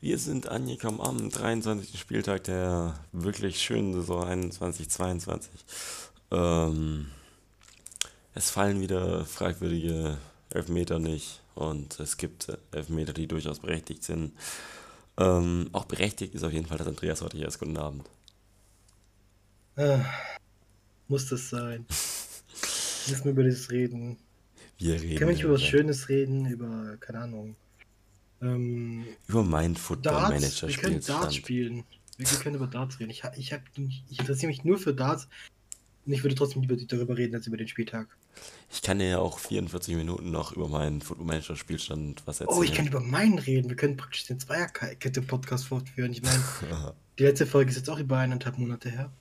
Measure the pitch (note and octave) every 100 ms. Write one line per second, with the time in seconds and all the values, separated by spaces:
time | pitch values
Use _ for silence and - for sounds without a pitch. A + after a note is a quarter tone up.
0 | - - B2+ C3 - A2+ B2+ B2 A2+ G#2+
1 | - B2+ G#2+ - A2 A2+ A2 G#2+ F#2 -
2 | - A2 G#2 G2 - F#2 F#2 F2 E2+ D#2+
3 | - F2 F2 G2+ G2+ F2 - A#2 G#2 F2+
4 | F2 F2 F2+ F2+ F2+ E2+ F2+ E2 D#2+ -
5 | F#2 F2+ F2 E2 - - - - - -
6 | - _ _ F2+ F2 E2+ E2 D#2 D#2 D2+
7 | C#2+ C#2 - _ _ _ - - - -
8 | - - _ - - - G2+ G2+ F#2+ F#2
9 | F2+ E2+ D#2+ - F#2 F2 F2+ E2+ E2 E2
10 | D#2+ D2 - - _ - E2+ F2 F2 E2
11 | D#2+ D#2 - - - - D2+ D2+ C#2+ -
12 | D2+ - E2+ - - - - D#2 D#2 D#2+
13 | D2+ D2+ D#2+ E2 D2+ D2+ - E2 - D2+
14 | - E2 D#2 - - - - - - -
15 | - - F#2+ F2+ F2 F2 F2 - - -
16 | G2+ - - - E2 D#2 D#2+ D#2+ - -
17 | E2 D#2+ E2 D#2 D2+ - D2+ D#2 D2+ C#2+
18 | - _ - _ _ _ _ _ _ _
19 | _ _ _ _ _ _ _ - C#3+ C#3
20 | C3 - - - _ _ _ _ _ _
21 | _ C#3 C3+ B2 - B2 A#2+ A#2 A#2 -
22 | - - - - - - - - - -
23 | - C3+ C#3+ C3 B2+ B2 - B2 B2 B2
24 | A#2+ A#2+ _ _ _ - - _ E2 E2
25 | E2 D#2 D#3 E3+ D#3 C#3 C3 C#3+ D3+ C#3
26 | - C#3 C3+ C3+ C3 A#2+ A#2 A2+ G#2+ G#2+
27 | - A2+ A#2+ A2+ G#2+ A2 _ _ - _
28 | _ _ _ _ B2 B2 B2 A#2+ A#2 A#2
29 | A#2 A2 - A2+ G2 D#2+ E2 E2+ - F2
30 | C3 - - C#2+ C#2 - D#3+ C#3+ - D#2
31 | - - A2 C#3+ - B2 A#2+ A#2+ - -
32 | - - B2+ C3+ D3 C#3+ C3 - C3 -
33 | A2+ A#2 - C3 C3 D3 - - C3+ C3
34 | - - B2+ C3+ E3 C#3 D#3 F#3+ D#3+ C3+
35 | C3 D#3 - - - _ _ - _ _
36 | - C#3 C#3 C3 C#3+ C3+ C3 A#2+ - A#2+
37 | A#2+ A#2+ A#2+ A2+ A2+ A2 A2 - A2 A2+
38 | A2 _ _ - - - - - - G2
39 | F#2+ F2+ F2 - - G2+ F2+ F2 - E2+
40 | D#2+ F2 F2 D#2+ D#2 D#2 D2+ D2+ D2+ D2+
41 | - - E2 D#2+ D2+ D#2 - E2 - D#2
42 | D2+ - - C#3+ - F3 E3+ D#3 C#3+ C#3
43 | A#2+ C#3+ A3 F#3 C3+ C3 B2 B2 D3 C3+
44 | - - - B2 - D#3+ F3 - - A#2+
45 | C3+ C3 B2+ B2+ - B2+ - C3 - -
46 | B2 A#2 B2+ C3 C3 - - E2 C#2+ -
47 | _ - C#3 C3+ C#3+ C#3+ C3+ B2+ C3 D#3
48 | C#3 C3 C3 B2+ B2 B2+ A#2+ A#2+ B2+ A#2+
49 | C3+ -